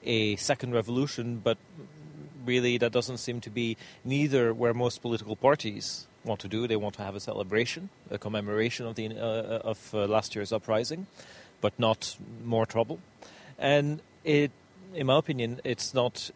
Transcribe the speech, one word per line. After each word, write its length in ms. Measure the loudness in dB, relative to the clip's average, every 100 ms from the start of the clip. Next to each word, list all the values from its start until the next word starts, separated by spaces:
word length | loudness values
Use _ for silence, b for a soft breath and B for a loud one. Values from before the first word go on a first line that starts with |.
a 320 | 0 2 2 0
second 380 | 0 -2 0
revolution, 680 | 0 0 0 0 -2 -6 -2
but 140 | 0 0 -4 -20 -20 -18 -18 -16 -16 -10 0
really 320 | 2 4 4
that 140 | 4
doesn't 260 | 2 0 -6
seem 240 | -6 -6
to 80 | -6
be 280 | -2 -2 -4 B B
neither 500 | -2 2 4 4 4
where 200 | 4 2
most 280 | 2 0 0
political 340 | -2 -2 -2 4
parties 720 | 4 4 0 -6 -8 -8 -12 -12 -6
want 140 | -6
to 60 | -4
do. 200 | -2 0
They 80 | 0
want 200 | -2 -6
to 80 |
have 120 | -8 -8
a 40 |
celebration, 680 | -8 -6 0 0 0 -4 -10 -16 -10
a 60 | -8
commemoration 680 | -4 -4 -2 0 0 0 -6
of 100 | -6
the, 120 | -6
uh, 640 | -4 -2 -2 -2 -4 -2
of, 240 | -6 -4
uh, 140 | 0 4
last 280 | 2 2 -6
year's 160 | -2
uprising, 560 | -4 0 0 0 -6 -10 B B B B B
but 120 | -4 2
not 400 | 2 2 -2 -12 -16 -12
more 220 | -2 0 2
trouble. 340 | 0 0 -2 -12 -20 B B B -2
And 440 | 4 4 4 -2 -8 -8
it, 280 | 4 4 4 -2 -20 -20 -14
in 140 | -2 4
my 100 | 4
opinion, 440 | 4 -2 -2 -2
it's 300 | -4 -4 -2
not 380 | 0 0 -2 -12